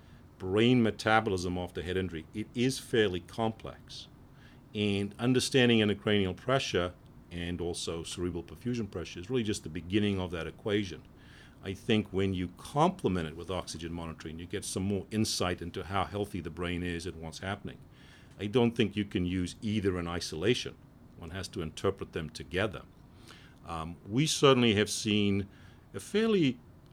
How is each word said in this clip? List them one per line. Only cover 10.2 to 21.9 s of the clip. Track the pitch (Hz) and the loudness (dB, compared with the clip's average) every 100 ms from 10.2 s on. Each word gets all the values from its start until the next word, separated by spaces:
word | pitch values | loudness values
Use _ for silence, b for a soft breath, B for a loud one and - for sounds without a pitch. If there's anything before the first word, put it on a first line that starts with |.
of | 92 | -2
that | 87 80 | -4 -6
equation. | - 113 104 95 73 - b b b b b | -6 0 0 0 -8 -16 b b b b b
I | 95 | -10
think | 95 - 107 101 | -6 2 2 2
when | 90 98 | 0 0
you | 92 90 - | 0 -4 -6
complement | - 143 170 - 117 90 78 | -6 2 2 2 0 0 -2
it | 80 | -8
with | 87 | -6
oxygen | 90 - 80 82 | -4 -4 -8 -8
monitoring, | 87 82 78 82 80 | -8 -8 -10 -12 -10
you | |
get | 87 101 - | -8 -8 -6
some | 101 | -2
more | 95 101 - | -2 -2 -2
insight | 107 110 - 90 90 | 0 0 0 -2 -2
into | 85 - | -6 -8
how | 78 98 | -4 -2
healthy | 85 101 101 95 | -2 -2 -4 -6
the | 82 | -8
brain | 80 87 87 | -6 -4 -2
is | 87 85 87 | -4 -4 -6
and | 80 | -10
what's | 80 76 | -12 -8
happening. | 95 101 - - - b b b b - | -6 -6 -8 -14 -18 b b b b -8
I | 104 | 0
don't | 123 120 | 4 4
think | 117 107 104 | 4 2 0
you | 101 | -2
can | 101 | 0
use | 90 92 87 - | 0 0 -2 -4
either | 113 107 98 90 | -4 0 0 0
in | 85 | -2
isolation. | 85 - 80 95 123 - - - - - - | -4 -6 -2 0 0 -2 -10 -18 -20 -20 -16
One | 85 | -10
has | 92 90 | -8 -8
to | - | -6
interpret | 80 - 101 | -6 -2 0